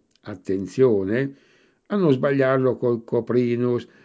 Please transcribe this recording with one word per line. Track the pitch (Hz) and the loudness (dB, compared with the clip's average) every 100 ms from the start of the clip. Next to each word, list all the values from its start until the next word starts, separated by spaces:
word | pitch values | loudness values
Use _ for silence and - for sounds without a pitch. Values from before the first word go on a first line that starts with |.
| _ _ | _ _
attenzione | - 92 - 95 101 - 131 101 95 117 139 - _ _ _ _ - | -18 -12 -6 -6 -4 2 2 2 0 -2 -4 -10 _ _ _ _ -6
a | 208 | 0
non | 170 | 2
sbagliarlo | 127 143 139 131 135 131 117 | 2 0 2 2 2 0 0
col | 123 117 | -2 -2
Coprinus | 113 123 117 120 120 120 123 120 113 - | -2 -4 0 0 0 0 0 -2 -6 -20